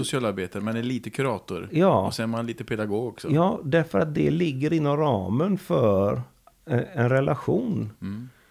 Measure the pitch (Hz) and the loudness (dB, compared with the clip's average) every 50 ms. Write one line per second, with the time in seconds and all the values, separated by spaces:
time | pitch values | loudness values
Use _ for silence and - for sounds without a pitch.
0 | 127 127 - 135 120 107 98 95 92 90 - 101 101 110 113 117 117 123 131 117 | 0 0 -2 -2 0 0 0 -2 -4 -4 -4 -4 -4 -4 -2 -2 -2 -2 -4 -4
1 | - 113 - - 135 135 110 92 - - 92 85 92 101 - 156 185 190 143 101 | -6 -6 -6 -4 -2 -2 -2 -4 -6 -8 -8 -8 -8 -4 0 4 4 6 4 4
2 | 95 110 - - 113 113 117 113 117 117 117 - 110 - 117 107 107 104 101 110 | 2 0 -2 -2 -4 -2 -2 -4 -4 -6 -6 -8 -6 -6 -4 -4 -2 -2 -2 -2
3 | 123 117 - - - 156 143 156 175 190 - - - 139 139 165 156 160 - 190 | -2 -4 -6 -8 -2 0 2 4 4 2 2 -2 -2 0 2 2 2 2 2 0
4 | 170 156 147 156 151 147 147 170 180 160 131 131 143 156 165 160 147 143 143 147 | 0 2 0 2 2 2 2 2 0 0 0 -2 0 0 0 2 2 2 2 2
5 | 156 147 123 98 92 90 104 127 170 214 95 - - - 175 151 123 107 98 95 | 2 2 2 2 0 0 0 0 2 0 0 -2 -2 0 0 2 4 4 4 4
6 | 98 101 131 127 123 - _ _ _ _ _ _ _ - 131 120 - - - - | 4 2 2 -2 -4 -8 _ _ _ _ _ _ _ -2 -2 0 0 -2 -2 0
7 | 120 123 131 135 139 151 151 - - - 147 202 262 233 175 113 110 107 - - | 2 2 4 2 2 2 0 0 0 0 0 0 0 -2 -2 -2 -4 -6 -8 -10
8 | - 95 101 110 123 127 - _ _ _ | -10 -8 -8 -8 -10 -12 -16 _ _ _